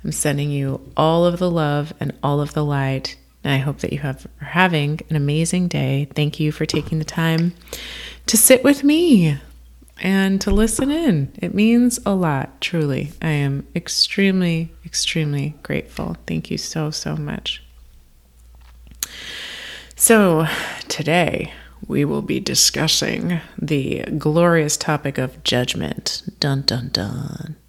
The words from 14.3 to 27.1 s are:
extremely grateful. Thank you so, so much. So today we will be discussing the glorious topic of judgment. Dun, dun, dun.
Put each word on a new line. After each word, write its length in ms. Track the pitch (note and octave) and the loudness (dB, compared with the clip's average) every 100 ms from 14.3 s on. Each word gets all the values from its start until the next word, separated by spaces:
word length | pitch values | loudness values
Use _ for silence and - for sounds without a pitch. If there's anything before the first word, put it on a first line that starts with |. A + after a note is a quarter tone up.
| F#3+ F3 E3 E3 - | 4 2 0 -4 -10
extremely 720 | D#3+ - - E3 D3+ C#3+ C#3+ D3+ | -10 -6 -4 -2 -2 -2 -4 -8
grateful. 520 | - C#3+ - - F3 E3 - | -6 -6 -6 -8 -8 -8 -6
Thank 260 | D#3+ - | -6 -4
you 60 | - | -6
so, 340 | - D#3+ D3+ | -6 -4 -4
so 240 | D3+ D#3 D#3 | -6 -6 -6
much. 480 | D3 - - - - - - - _ - _ _ - - - - - - - - - - - - - - - - | -6 -8 -8 -10 -12 -20 -20 -20 _ -20 _ _ -20 -20 -20 -20 -20 -10 -10 -10 -14 -14 -14 -14 -14 -16 -18 -2
So 500 | - A3+ G3 D#3+ D#3+ - - - - | 4 6 6 4 2 -2 -8 -12 -10
today 680 | - C#3+ E3+ E3 - - - - - - | -6 0 2 2 -2 -6 -12 -20 -20 -4
we 160 | D3 | 0
will 180 | C#3+ D3 | 0 -2
be 160 | C#3 C3 | -2 -4
discussing 1000 | C3+ C3+ - - D#3 - - - E3+ E3+ - - | -2 0 0 0 0 0 -2 -2 -2 -4 -6 -8
the 420 | C#3+ D3 C3 - - D3+ | -2 -2 -2 -4 -4 -2
glorious 580 | D3+ D#3 F3 E3 D3+ - | 0 4 4 4 2 -2
topic 420 | - D3+ C#3 C#3 | -2 -2 -2 -4
of 240 | C3 - | -6 -4
judgment. 800 | - B2 B2 - D2+ - - - - - | -2 0 0 -2 -4 -6 -6 -8 -10 -4
Dun, 240 | C#3+ C3+ | -2 -2
dun, 280 | C3+ B2+ B2 | -2 -4 -4
dun. 640 | - G2 | -4 -4